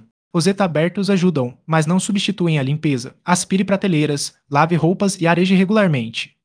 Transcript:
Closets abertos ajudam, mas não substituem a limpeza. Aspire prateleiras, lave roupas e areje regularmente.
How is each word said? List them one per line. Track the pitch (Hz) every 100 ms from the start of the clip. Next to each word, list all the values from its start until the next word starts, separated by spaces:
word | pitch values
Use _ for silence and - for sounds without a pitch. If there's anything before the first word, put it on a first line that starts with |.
| - _ _
Closets | 175 165 196
abertos | 196 151 170 180 190
ajudam, | 196 180 147 123 131 -
mas | 160 156
não | 185
substituem | - 196 - 190 170 156
a |
limpeza. | 131 151 156 131 123 -
Aspire | - 180 - 190
prateleiras, | 196 196 196 156 147 143 - - _
lave | 143 165 170
roupas | 160 190 202 185
e | 165
areje | 170 185
regularmente. | 190 185 220 196 143 113 113 - _